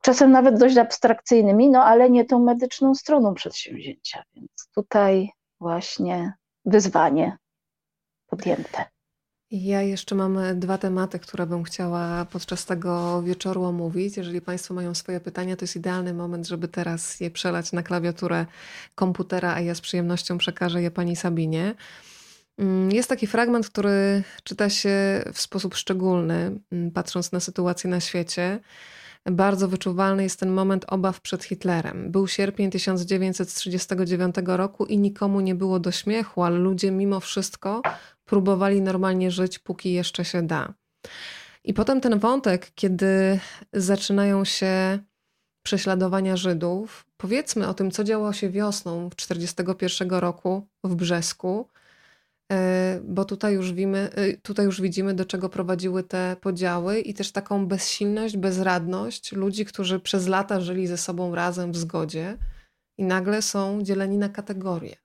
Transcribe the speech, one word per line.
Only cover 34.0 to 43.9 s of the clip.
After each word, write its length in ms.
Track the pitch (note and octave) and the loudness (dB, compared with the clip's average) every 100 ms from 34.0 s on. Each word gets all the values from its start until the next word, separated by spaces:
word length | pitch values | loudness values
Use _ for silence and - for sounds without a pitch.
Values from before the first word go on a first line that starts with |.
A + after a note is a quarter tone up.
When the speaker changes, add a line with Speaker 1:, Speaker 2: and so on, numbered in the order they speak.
Speaker 2:
dziewiątego 520 | F3+ F3 F3+ F3+ F3+ F#3 | 0 0 0 -2 0 0
roku 300 | G3 - G#3 | 0 -2 0
i 120 | G#3 | 2
nikomu 420 | G3+ G3+ G3+ G3 | 2 0 0 2
nie 140 | F#3+ | 2
było 260 | F3+ F#3+ F#3 | 0 0 0
do 100 | F3 | 0
śmiechu, 520 | F3 - A3 G#3+ - | -4 -2 -2 -2 0
ale 160 | F3 F3 | 0 2
ludzie 320 | F#3 F#3 G3 | 2 2 0
mimo 300 | F#3+ G3+ G3 | 2 0 0
wszystko 600 | - - F#3+ - F#3+ A3 B3+ - - _ _ | -2 -6 -6 -6 -6 -4 -4 -6 -16 _ _
próbowali 500 | G3+ F#3+ F#3+ G3 G3+ | 2 4 2 4 4
normalnie 500 | F#3+ F#3 F#3+ F#3 F#3 | 2 0 0 2 0
żyć, 280 | F3+ F#3 - | 0 -2 -4
póki 340 | - F3 F#3 | -10 -6 -2
jeszcze 320 | F3+ F3 - | -2 -2 -4
się 220 | F3 F3+ D#3+ | -4 -2 0
da. 280 | D#3+ - - _ _ - - - - - - | -2 -4 -10 _ _ -20 -18 -16 -18 -20 -14
I 100 | - | -4
potem 260 | G3+ A3 C4+ | 0 2 2
ten 180 | B3+ G#3+ | 2 2
wątek, 520 | A3 C4+ B3 F3+ - | 2 2 2 0 -4
kiedy 640 | - G3 F3+ F#3+ F#3+ F#3+ G3 - - - | -4 0 2 2 4 4 2 -2 -18 -8
zaczynają 720 | G3+ F#3 | -2 2